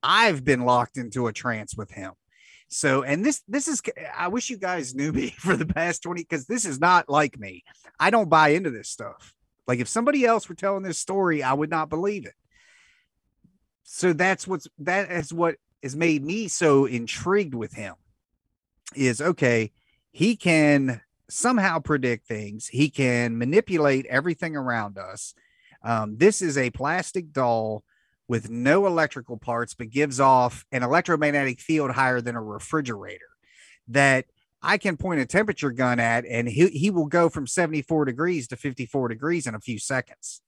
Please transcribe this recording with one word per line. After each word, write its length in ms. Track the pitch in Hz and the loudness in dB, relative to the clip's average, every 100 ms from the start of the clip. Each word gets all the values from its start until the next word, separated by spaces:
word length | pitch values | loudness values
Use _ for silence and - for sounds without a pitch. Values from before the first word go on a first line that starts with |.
I've 420 | 131 196 226 151 131 | 4 4 4 2 2
been 180 | 127 123 | 2 4
locked 320 | 123 120 135 | 2 2 -6
into 300 | 120 104 120 | -8 -4 -4
a 60 | |
trance 420 | 107 127 110 101 - | -4 -6 -6 -8 -12
with 160 | 104 | -12
him. 220 | - 95 - _ _ _ - _ | -12 -14 -16 _ _ _ -20 _
So, 340 | - 147 135 | -2 2 2
and 220 | 131 147 240 | 0 0 0
this, 160 | 294 - | -2 -4
this 200 | 254 269 | -6 -4
is, 140 | 277 - - 165 - | -6 -6 -10 -14 -6
I 120 | 175 | -4
wish 200 | 233 - | -4 -6
you 80 | 226 | -6
guys 380 | 185 180 127 131 | -6 -4 -6 -4
knew 160 | 147 | -4
me 180 | 143 143 | -2 -4
<laughs> 80 | - | -4
for 180 | 180 151 | 0 0
the 80 | 160 | 0
past 380 | 151 170 170 | -2 -2 -4
twenty, 200 | 175 175 | -6 -10
'cause 220 | 165 160 131 | -6 -6 -4
this 200 | 233 202 | -4 -4
is 140 | 135 | 0
not 300 | 165 180 156 | 4 4 4
like 280 | 143 147 123 | 2 2 -2
me. 260 | 101 92 _ - - _ | -16 -16 _ -20 -20 _
I 100 | 175 | 2
don't 200 | 226 185 | 4 6
buy 200 | 160 151 | 6 6
into 200 | - 180 | 4 0
this 200 | 113 110 | -6 -12
stuff. 440 | - 107 - - _ _ _ - | -12 -12 -14 -20 _ _ _ -4
Like, 120 | 123 | -2
if 80 | 117 | -2
somebody 380 | 220 240 294 240 | 0 0 4 4
else 220 | 226 - | 2 -2
were 80 | 170 | -6
telling 280 | 196 196 | -4 -4
this 140 | 190 160 | -6 -8
story, 460 | - 196 180 151 | -4 0 2 2
I 100 | 131 | 0
would 160 | 139 151 | 0 0
not 200 | 165 156 | -2 -2
believe 360 | 156 196 208 110 | -2 -2 -4 -10
it. 80 | _ _ _ _ _ _ _ _ _ _ _ _ _ _ _ | _ _ _ _ _ _ _ _ _ _ _ _ _ _ _
So 300 | _ - 185 | _ -2 0
that's 340 | 156 180 185 - | 2 2 0 -4
what's, 200 | 180 - _ | -8 -8 _
that 320 | 147 185 196 | -2 -2 -2
is 220 | 175 156 | -6 -6
what 240 | 165 170 151 _ _ | 0 0 -2 _ _
has 120 | 139 143 | -10 0
made 280 | 165 151 | 0 2
me 240 | 139 202 214 | -2 -6 -6
so 380 | - 165 139 135 | 0 4 6 4
intrigued 680 | 120 117 - 175 202 175 120 | -2 -6 -6 0 0 0 -6
with 180 | 104 | -10
him 220 | - 101 80 _ _ _ _ _ _ _ _ - 135 | -10 -12 -14 _ _ _ _ _ _ _ _ -18 0
is, 260 | 131 113 | 0 2
okay, 500 | 156 175 127 117 107 _ _ _ _ | -2 2 2 2 0 _ _ _ _
he 240 | - 196 233 | 0 2 2
can 680 | 180 160 151 147 135 117 _ _ _ | 4 4 6 4 2 -4 _ _ _
somehow 500 | - 233 247 190 165 | -2 0 2 2 0
predict 480 | - 147 127 117 _ | 0 0 0 -2 _
things. 400 | 107 104 107 - | -8 -8 -12 -8
He 220 | 123 151 | 0 0
can 480 | - 131 120 120 117 | 2 2 2 0 -2
manipulate 680 | 120 180 - 175 147 135 135 | 2 2 2 2 2 2 0
everything 480 | 131 170 160 170 151 | -2 0 -4 -6 -4
around 420 | 127 120 104 98 | -2 -2 -4 -10
us. 360 | 92 104 - _ _ _ _ _ | -14 -14 -16 _ _ _ _ _
Um, 340 | 113 113 107 110 | -2 -2 -2 4
this 240 | 185 208 | 4 4
is 160 | 180 139 | -2 0
a 120 | 127 | -2
plastic 600 | - 139 180 - 190 160 | -2 -4 -4 -4 -8 -6
doll 520 | 143 123 117 110 107 _ _ _ _ _ | -2 0 0 -2 -6 _ _ _ _ _
with 220 | 117 107 | -4 -4
no 360 | 117 127 175 196 | -2 2 4 4
electrical 520 | 165 151 139 120 117 | 2 0 -4 -12 -12
parts, 360 | - 117 117 | -6 -4 -4
but 160 | - 113 | -10 -8
gives 300 | 127 147 131 | -2 -2 4
off 460 | 139 131 123 - - | 6 6 4 -2 -6
an 120 | 131 | -4
electromagnetic 760 | 123 160 180 160 147 143 135 120 | 0 0 2 0 2 2 -2 -4
field 320 | - 160 139 | -2 0 0
higher 300 | 127 131 123 | 0 2 2
than 140 | 120 117 | -2 -8
a 60 | |
refrigerator 840 | 107 104 - 160 131 107 95 92 - _ _ _ - _ - | -10 -12 -6 -4 -4 -8 -10 -16 -20 _ _ _ -20 _ -2
that 380 | 123 139 131 - _ _ _ | 4 6 4 0 _ _ _
I 160 | 156 202 | -2 0
can 200 | 202 156 | 0 -4
point 240 | 185 156 | -2 -2
a 40 | 123 | 0
temperature 460 | 196 214 - 143 | 0 0 -2 -4
gun 280 | 120 127 120 | 0 0 2
at, 260 | 117 117 123 | 2 0 -2
and 220 | 120 120 | -4 -2
he, 200 | 113 180 | 4 4
he 240 | 139 190 | 4 0
will 140 | 180 147 | 0 0
go 220 | 170 170 | 2 2
from 180 | - 127 | 0 -6
seventy-four 580 | - 170 156 - 160 139 | -2 -2 -2 -2 0 0
degrees 420 | 123 170 170 120 | -2 -2 -2 -6
to 60 | 123 | -8
fifty-four 500 | 143 123 117 139 123 | -8 -8 -6 -2 -4
degrees 400 | 113 147 175 131 | -4 -4 -4 -4
in 80 | 107 | -10
a 40 | |
few 200 | - 110 | -8 -8
seconds. 640 | - 131 - - - - | -4 -4 -6 -14 -18 -18